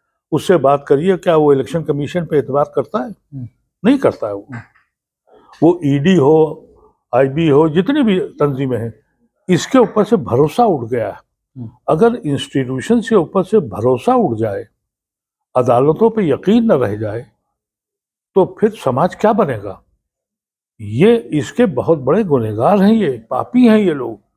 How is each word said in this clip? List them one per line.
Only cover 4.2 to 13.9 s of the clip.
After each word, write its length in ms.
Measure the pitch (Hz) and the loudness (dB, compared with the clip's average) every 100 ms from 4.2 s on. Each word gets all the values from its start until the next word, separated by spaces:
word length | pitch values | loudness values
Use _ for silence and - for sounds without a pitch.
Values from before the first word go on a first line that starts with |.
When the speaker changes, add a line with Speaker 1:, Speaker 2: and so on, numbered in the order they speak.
| 110 | -8
Speaker 1:
है 80 | |
वो। 120 | 101 - | -10 -12
Speaker 2:
हम्म। 100 | 117 - _ _ _ _ _ _ _ _ - | -18 -18 _ _ _ _ _ _ _ _ 0
Speaker 1:
वो 180 | 160 175 | 2 2
ईडी 300 | 143 143 165 | 0 0 2
हो, 540 | 180 135 156 156 - - _ _ _ _ | 4 4 4 2 -4 -18 _ _ _ _
आईबी 340 | 123 135 143 160 | 0 0 0 2
हो, 200 | 139 160 | 4 4
जितनी 340 | 151 185 294 | 0 0 0
भी 180 | 220 185 | 0 0
तंजीमें 580 | - - 147 131 135 117 | -4 -4 -4 -2 -4 -4
हैं, 160 | 113 - _ _ _ _ - | -6 -12 _ _ _ _ -2
इसके 300 | 165 - 262 | -2 2 2
ऊपर 260 | 220 214 | 2 0
से 120 | 202 220 | 0 0
भरोसा 480 | 107 120 151 - | 0 0 0 2
उठ 240 | 233 147 113 | 0 0 -4
गया 180 | 120 104 | -6 -6
है। 100 | 87 _ _ _ 131 | -10 _ _ _ -18
Speaker 2:
हम्म। 120 | 110 _ - | -18 _ -4
Speaker 1:
अगर 260 | 160 233 | 2 2
इंस्टीट्यूशन 840 | 240 151 139 - 139 127 131 - 233 | 0 -4 -6 -4 -4 -4 -6 0 -2
के 140 | 208 | 2
ऊपर 280 | 214 156 196 | 0 0 -4
से 160 | - 214 | 0 0
भरोसा 560 | 131 104 120 | -2 -4 -2